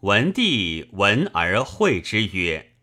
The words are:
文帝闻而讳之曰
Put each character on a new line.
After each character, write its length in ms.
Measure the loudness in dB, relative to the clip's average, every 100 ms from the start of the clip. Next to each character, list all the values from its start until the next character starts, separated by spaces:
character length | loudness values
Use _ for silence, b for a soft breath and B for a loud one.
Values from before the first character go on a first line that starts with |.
文 300 | 2 2 2
帝 560 | 0 0 0 -2 -4 -10
闻 360 | 0 2 2 0
而 280 | 0 0 0
讳 380 | -2 0 0 0
之 240 | -2 -2
曰 500 | -2 -2 -4 -4 -8 _